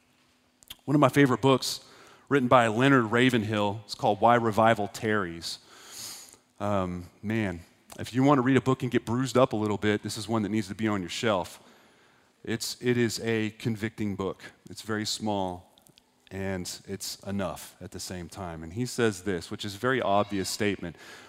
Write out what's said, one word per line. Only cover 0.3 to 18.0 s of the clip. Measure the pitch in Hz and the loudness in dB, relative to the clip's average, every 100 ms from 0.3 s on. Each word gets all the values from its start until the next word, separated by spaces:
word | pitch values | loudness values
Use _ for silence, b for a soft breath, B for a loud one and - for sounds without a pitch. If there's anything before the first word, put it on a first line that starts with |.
| _ _ _ - - | _ _ _ -20 -12
One | - | 0
of | 147 | 4
my | 135 | 6
favorite | 143 135 120 | 6 4 4
books | 135 127 - - b b b b b | 4 4 0 -8 b b b b b
written | 139 123 | 0 6
by | 131 113 | 6 6
Leonard | 110 139 135 110 | 4 6 6 4
Ravenhill, | 117 127 123 104 107 104 110 | 4 4 2 0 0 0 -2
it's | - | -10
called | - 120 101 | -4 -2 4
Why | 113 | 6
Revival | 120 117 104 113 113 101 | 6 4 4 4 4 0
Tarries. | - 110 107 90 85 - - B B B B B B B B _ - | -4 -2 -2 -2 -8 -12 -12 B B B B B B B B _ -8
Um, | 104 101 92 90 87 _ | -2 -2 -2 -6 -12 _
man, | 101 113 101 85 - _ - - | -4 -2 -2 -6 -12 _ -20 -14
if | - | -6
you | 120 | 2
wanna | 139 143 | 6 6
read | 123 127 | 6 2
a | |
book | 131 131 | 2 -2
and | 123 | 0
get | 120 | -2
bruised | - 123 131 123 | -2 -2 0 4
up | 131 | 4
a | 107 | 2
little | 107 98 | -2 -2
bit, | 107 107 | 0 -2
this | 104 113 | -4 -10
is | 104 | -4
one | 113 | -2
that | 95 | -2
needs | 110 92 | -2 -4
to | |
be | 98 110 | -4 -2
on | 104 | -2
your | 85 | -4
shelf. | - 117 95 85 - b b b b b b b b | -2 0 0 -2 -12 b b b b b b b b
It's, | - 113 - - | -8 -6 -6 -4
it | 123 120 | -2 0
is | 117 - | 0 -2
a | 117 113 107 - | -4 -2 -4 -6
convicting | 123 107 107 - 107 95 | -6 -4 -6 -6 -6 -4
book. | 95 - - _ - | -6 -8 -16 _ -20
It's | - | -14
very | 107 107 107 | -6 -6 -4
small, | - 107 101 92 87 - _ _ _ _ _ - | -6 -4 -2 -4 -8 -16 _ _ _ _ _ -16
and | 98 95 95 87 - - | -10 -6 -6 -8 -12 -12
it's | 98 - - 98 | -12 -12 -12 -8
enough | 98 90 - - - | -6 -6 -8 -16 -18
at | 87 | -16
the | 90 | -14